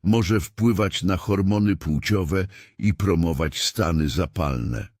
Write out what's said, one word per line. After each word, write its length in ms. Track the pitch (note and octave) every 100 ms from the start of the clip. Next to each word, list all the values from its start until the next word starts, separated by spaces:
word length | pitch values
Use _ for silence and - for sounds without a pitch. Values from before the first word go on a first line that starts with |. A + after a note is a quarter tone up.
może 360 | F#2 A2+ F#2 G#2+
wpływać 640 | - - A#2 G2+ G2+ -
na 140 | F#2 F#2
hormony 580 | - G2 G2 G#2 G#2
płciowe 720 | F2+ D#2 D2 - G#2 D#2+ F#2+ F#2+ - - -
i 160 | G#2
promować 680 | - G2+ E2+ E2+ D2 D#2+ -
stany 480 | - - E2+ D#2+ D2+
zapalne. 800 | D#2 E2+ - D2 B1+ A1 A1+ - _